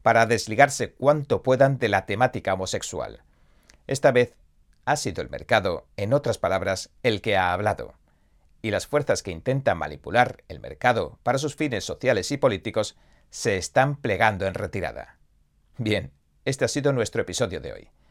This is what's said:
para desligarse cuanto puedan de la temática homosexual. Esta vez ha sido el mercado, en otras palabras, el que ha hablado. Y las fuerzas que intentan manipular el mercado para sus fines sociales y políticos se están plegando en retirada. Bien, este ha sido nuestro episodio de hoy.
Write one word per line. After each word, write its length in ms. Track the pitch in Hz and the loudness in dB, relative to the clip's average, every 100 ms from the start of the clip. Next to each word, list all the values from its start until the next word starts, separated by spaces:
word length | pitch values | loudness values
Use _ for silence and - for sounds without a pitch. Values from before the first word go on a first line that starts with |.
para 240 | 120 113 110 | 4 4 4
desligarse 680 | 113 - 107 139 - 110 | 2 -2 4 4 4 -6
cuanto 500 | _ 131 151 143 95 | _ 2 2 0 0
puedan 340 | 131 127 139 131 | 2 6 6 4
de 120 | 110 | 2
la 160 | 98 - | 0 0
temática 480 | 101 127 104 95 | 0 0 0 -4
homosexual. 680 | 95 92 95 - 82 53 55 _ _ _ _ _ - - | -4 -4 -6 -6 -8 -10 -12 _ _ _ _ _ -20 -6
Esta 260 | 139 143 | 2 4
vez 220 | 123 123 _ _ _ _ _ - | 4 2 _ _ _ _ _ -4
ha 100 | 147 | -2
sido 260 | - 90 | -2 -6
el 80 | - | -10
mercado, 560 | 65 - 113 92 82 _ - | -12 0 2 2 -4 _ -8
en 160 | 101 | 0
otras 240 | 139 120 104 | 0 0 -2
palabras, 520 | 87 92 92 95 - _ | 0 0 -2 -4 -8 _
el 180 | 127 104 | -2 0
que 140 | 113 98 | 0 2
ha 160 | 90 | 2
hablado. 440 | 90 104 101 57 - _ _ _ _ _ _ | 0 -2 -4 -10 -18 _ _ _ _ _ _
Y 100 | 110 | -2
las 160 | 101 - | -2 -2
fuerzas 360 | - 135 95 | -2 0 -2
que 80 | - | -2
intentan 460 | 82 - 135 135 87 | -6 -2 0 0 -2
manipular 640 | 76 71 71 110 123 - _ | -4 -10 -2 0 0 -2 _
el 140 | - | -16
mercado 580 | - - 123 113 80 - | -16 -2 0 0 -2 -4
para 140 | - 131 | -2 0
sus 180 | 143 - | -2 -4
fines 280 | 156 107 | -4 -2
sociales 480 | - 82 127 110 87 | -6 -4 0 0 -2
y 60 | 143 | 0
políticos 580 | 139 98 110 110 104 _ _ _ _ | 0 0 -4 -4 -4 _ _ _ _
se 280 | - 120 95 | -6 -2 -2
están 400 | - - 139 143 | 0 2 2 0
plegando 500 | 117 95 110 98 95 | -2 2 2 2 -4
en 60 | |
retirada. 640 | 90 101 101 76 58 - _ _ _ _ _ _ - | -4 -6 -4 -6 -8 -16 _ _ _ _ _ _ -6
Bien, 340 | 110 104 - _ _ _ - | -2 -2 -4 _ _ _ -6
este 200 | 139 123 | -2 -2
ha 40 | |
sido 240 | 147 139 | 0 0
nuestro 280 | 131 110 113 | 0 0 -2
episodio 380 | 95 90 110 87 | -4 -2 -2 -4
de 140 | 76 | -10
hoy. 160 | 50 - _ _ | -14 -20 _ _